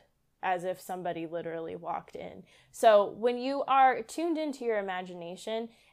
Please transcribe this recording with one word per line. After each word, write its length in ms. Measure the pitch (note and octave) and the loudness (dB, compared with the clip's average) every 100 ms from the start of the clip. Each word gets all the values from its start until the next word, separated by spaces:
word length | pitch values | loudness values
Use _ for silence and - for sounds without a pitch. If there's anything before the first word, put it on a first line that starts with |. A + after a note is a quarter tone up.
| _ _ _ - | _ _ _ -8
as 220 | F#3 F3+ | -2 -2
if 160 | F3+ F3+ | -2 -6
somebody 480 | - F#3 F3+ E3+ E3 | -8 -6 -6 -6 -6
literally 480 | E3+ E3 E3 E3 F3+ | -8 -8 -8 -8 -10
walked 400 | E3+ E3 E3 - | -8 -8 -8 -14
in. 280 | - - - _ _ | -14 -16 -20 _ _
So 340 | - A#3 G#3 G3+ | 4 8 8 6
when 320 | - A#3 B3 | 0 -2 0
you 260 | B3+ C#4 - | -2 -2 2
are 340 | C4+ C4 B3 | 6 6 6
tuned 360 | - - E4+ D#4 | -2 -4 0 0
into 260 | D4+ C4+ | -2 -4
your 140 | A#3 G#3+ | 0 0
imagination, 920 | G3 F#3 F#3 F3+ E3+ F#3 - A3 A#3 _ _ | 0 -4 -6 -10 -10 -10 -6 -6 -6 _ _